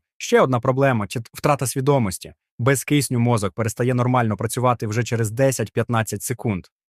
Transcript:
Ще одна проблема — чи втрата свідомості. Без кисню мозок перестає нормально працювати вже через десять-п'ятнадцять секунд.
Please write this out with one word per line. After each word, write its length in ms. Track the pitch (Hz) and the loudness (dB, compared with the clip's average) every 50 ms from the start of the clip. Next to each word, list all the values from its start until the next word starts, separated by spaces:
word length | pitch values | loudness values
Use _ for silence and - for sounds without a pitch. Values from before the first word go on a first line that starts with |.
| _ _ _ _ | _ _ _ _
Ще 240 | - - - 233 | -4 2 4 4
одна 180 | 190 139 131 123 | 4 4 2 0
проблема — 480 | 117 135 127 131 139 139 127 113 101 95 | 0 0 0 2 2 2 2 2 -2 -4
чи 120 | - 123 117 - _ | -6 -8 -10 -10 _
втрата 340 | - - 147 147 127 139 120 | -4 0 0 0 0 -2 -4
свідомості. 680 | - 139 131 139 143 139 117 95 95 - - 78 - _ _ _ _ _ | -4 -2 0 2 2 2 2 0 -2 -6 -12 -16 -20 _ _ _ _ _
Без 240 | 117 127 139 131 - | 2 2 2 2 0
кисню 360 | - 147 147 135 - 131 120 | 0 0 0 2 0 0 0
мозок 340 | 117 120 120 110 101 98 - | 2 2 2 2 0 -2 -4
перестає 400 | - 113 110 - - 123 123 127 | -2 -4 -4 -2 -2 -2 0 0
нормально 440 | 123 120 123 127 127 117 110 107 95 | 0 2 2 2 2 2 0 -2 -2
працювати 500 | 113 113 - 131 120 127 123 - - 107 | -4 -4 -4 0 0 0 0 0 -2 -4
вже 160 | 107 117 120 | -2 -2 -2
через 280 | - 120 113 117 101 | -2 -2 -2 -2 -2
десять-п'ятнадцять 920 | 107 117 135 135 127 - 113 - _ 120 113 - 120 113 110 - - 98 - | 0 2 2 2 2 0 -4 -4 _ -4 -2 0 0 0 0 -2 -6 -8 -6
секунд. 420 | - 120 - - 123 104 90 - _ _ _ _ _ | -8 -8 -4 -2 -2 -2 -2 -6 _ _ _ _ _